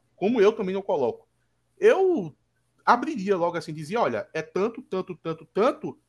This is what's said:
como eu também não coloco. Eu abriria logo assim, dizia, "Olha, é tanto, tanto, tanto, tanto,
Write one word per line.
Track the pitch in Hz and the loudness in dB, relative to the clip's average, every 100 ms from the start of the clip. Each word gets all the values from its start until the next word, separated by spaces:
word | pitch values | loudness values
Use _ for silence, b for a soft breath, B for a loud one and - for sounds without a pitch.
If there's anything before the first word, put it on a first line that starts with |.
| _ | _
como | - 196 254 | -4 -2 4
eu | 196 | 4
também | 226 185 | 2 -4
não | 190 | -6
coloco. | 196 170 120 - _ _ _ _ _ - | -2 -2 0 -4 _ _ _ _ _ 2
Eu | 208 339 381 311 165 - _ _ _ _ | 4 6 2 0 -4 -12 _ _ _ _
abriria | - 247 302 269 190 | 2 2 2 -6 -2
logo | 185 170 170 | 0 0 -2
assim, | 165 | -8
dizia, | 156 151 226 | -12 -6 -2
"Olha, | 160 107 - | 0 -2 -6
é | 160 | -8
tanto, | 156 180 220 - | -6 -4 -4 -6
tanto, | - 185 185 | -8 -8 -8
tanto, | 165 165 160 160 | -10 -10 -10 -8
tanto, | 190 247 302 151 - | 0 0 0 -10 -12